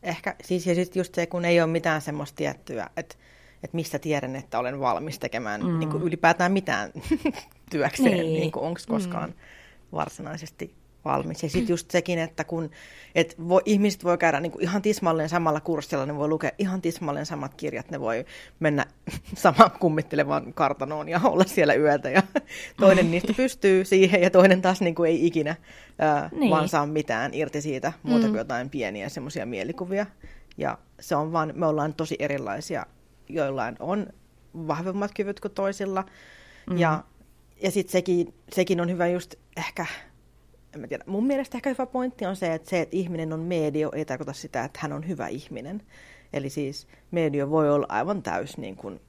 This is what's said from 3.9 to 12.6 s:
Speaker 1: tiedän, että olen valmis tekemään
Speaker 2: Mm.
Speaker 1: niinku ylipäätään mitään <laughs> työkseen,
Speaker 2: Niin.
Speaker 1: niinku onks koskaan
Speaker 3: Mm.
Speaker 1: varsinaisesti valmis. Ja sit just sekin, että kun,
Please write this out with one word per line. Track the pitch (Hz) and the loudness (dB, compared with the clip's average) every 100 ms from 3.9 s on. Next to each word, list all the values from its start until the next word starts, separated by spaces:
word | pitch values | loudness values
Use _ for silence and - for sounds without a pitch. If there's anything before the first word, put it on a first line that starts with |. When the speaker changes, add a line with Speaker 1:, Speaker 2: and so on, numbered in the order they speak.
| 147 | -6
Speaker 1:
tiedän, | 160 147 131 131 | -2 -2 -2 -10
että | 143 113 | -6 -4
olen | 123 139 | -4 -2
valmis | 131 90 156 143 | 0 0 -4 -8
tekemään | - 117 113 104 175 | -6 -6 -6 -4 -2
Speaker 2:
Mm. | 170 | 0
Speaker 1:
niinku | 160 151 | 0 -2
ylipäätään | 170 160 165 175 180 | -2 2 2 4 2
mitään | 196 190 117 104 - - 311 311 | 0 0 -4 -4 -10 -4 -2 -2
<laughs> | - - - - | -6 -14 -20 -8
työkseen, | 156 143 - 254 | -2 -2 4 4
Speaker 2:
Niin. | 185 165 160 | 4 0 0
Speaker 1:
niinku | 160 - | -2 -2
onks | 156 170 - | -6 -6 -4
koskaan | 226 180 175 160 | -4 -2 -4 -6
Speaker 3:
Mm. | 175 - - - - _ | -10 -20 -20 -20 -20 _
Speaker 1:
varsinaisesti | 160 151 - 185 156 156 _ - _ _ _ | -6 -6 -6 -12 -10 -12 _ -14 _ _ _
valmis. | 151 139 139 165 | -2 -2 -2 -6
Ja | 160 | -4
sit | 180 220 | -2 0
just | 175 - | -2 0
sekin, | 180 165 170 | -2 0 -2
että | 165 - | -4 -6
kun, | 156 165 | -6 -4